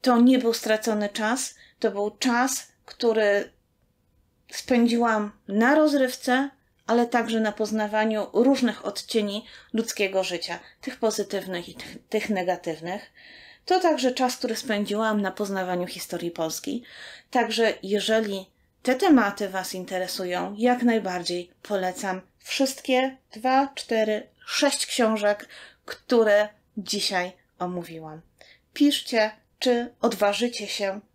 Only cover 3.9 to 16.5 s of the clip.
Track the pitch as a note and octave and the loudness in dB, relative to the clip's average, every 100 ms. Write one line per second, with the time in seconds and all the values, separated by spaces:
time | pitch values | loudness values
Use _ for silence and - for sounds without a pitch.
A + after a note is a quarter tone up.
3.9 | _ _ _ _ _ _ - - B3 A#3 | _ _ _ _ _ _ -14 0 2 4
4.9 | A#3 A#3 G#3+ G#3 - - G3+ A#3 D4+ D4+ | 2 2 0 -2 -10 -4 2 4 6 4
5.9 | C#4+ C4 - - B3+ C#4 _ _ _ - | 4 0 -2 0 0 0 _ _ _ 0
6.9 | A#3 A#3+ A#3+ A3+ A3+ A3 G#3 G#3+ A3 G#3 | 2 2 0 0 0 0 -2 -4 -2 0
7.9 | G#3+ A3 G#3+ F#3+ - B3 C4+ A#3+ G#3 - | 0 0 0 -2 4 4 4 2 -2 -8
8.9 | G3+ - A3+ G#3 G3+ - - - A3 A3+ | -8 -2 -2 -2 -6 -12 -20 -6 -4 -4
9.9 | - G3 F#3+ F3+ F3 - E3+ - _ - | -2 0 0 -2 -4 -6 -10 -12 _ -12
10.9 | - A3 G#3+ G3+ G3 F#3 F3 F3 - - | -2 -2 -2 -4 -6 -6 -10 -10 -16 -16
11.9 | - _ G#3+ G#3 G3+ F3 F3 F3 D#3 E3+ | -18 _ -4 -2 -2 -2 -2 -4 -8 -8
12.9 | G3 - _ - - - - - F#4 F4+ | -10 -12 _ -20 -20 -20 -18 0 2 4
13.9 | C#4 B3+ B3+ B3+ - A#3+ A3 C4 G#3 G3+ | 2 0 0 -2 -2 -4 -6 -4 -4 -2
14.9 | G3+ A3 G#3+ G3 - G3+ G3 F3+ F3+ F3+ | -2 0 0 -2 -4 -4 -4 -2 -4 -4
15.9 | F#3 - E3+ E3+ E3+ D#3+ | -8 -8 -6 -6 -4 -6